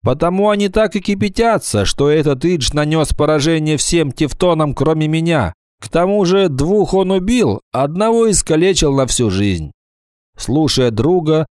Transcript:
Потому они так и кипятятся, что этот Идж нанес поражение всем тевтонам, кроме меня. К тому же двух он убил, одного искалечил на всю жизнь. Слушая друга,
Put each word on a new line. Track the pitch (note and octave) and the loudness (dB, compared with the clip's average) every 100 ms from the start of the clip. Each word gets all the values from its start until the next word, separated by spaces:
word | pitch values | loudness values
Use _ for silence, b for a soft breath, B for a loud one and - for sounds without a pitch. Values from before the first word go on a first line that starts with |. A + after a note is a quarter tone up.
Потому | - C#3 E3 F#3 G#3 | -4 -2 -2 0 0
они | G#3 G3+ | 0 0
так | G#3+ G#3+ | 0 0
и | G#3 | -2
кипятятся, | G3 G3+ G#3 - A#3 G#3 - G#2 | -4 -2 -2 0 0 0 -2 -2
что | F#2+ - C#3+ | -2 0 2
этот | D#3 D3 C3 | 2 2 0
Идж | E3 F3 A#2+ | 0 0 -2
нанес | D3 D3+ D#3+ D3 | -2 0 0 0
поражение | - D3+ D#3 D3 E3 D#3 D3+ | 0 0 2 2 0 0 -2
всем | - E3+ D3 | 0 0 0
тевтонам, | - D3 - F3+ D#3+ D3+ | -2 -4 0 0 2 0
кроме | B2+ C#3+ D#3 D#3 | 0 0 0 0
меня. | D#3+ E3 D#3+ F2+ - _ _ | 0 0 0 -2 -6 _ _
К | - | -4
тому | D#3+ F#3 G#3 | -2 0 2
же | F3 G3 F#3 | 2 2 2
двух | C3 D3+ G#3 F#3+ | 0 0 2 2
он | F#3+ F#3 | 0 0
убил, | F#3+ F#3+ B3 F#3+ - _ | 0 0 0 0 -2 _
одного | G#3+ D3 E3+ A3 A#3 A3+ | -4 -2 0 0 2 2
искалечил | F3+ - D#3 F#3 F3 D3+ | 0 0 2 2 2 0
на | C3+ C3 | 0 0
всю | - A2+ | 0 0
жизнь. | F#2 G2+ F2 D2+ - _ _ _ _ _ - | 0 0 -2 -6 -14 _ _ _ _ _ -12
Слушая | - C#3 D3 - B2 | -4 0 0 2 0
друга, | A2 C3+ F#3 D#3 D#3 D#3 | 0 0 0 2 0 -2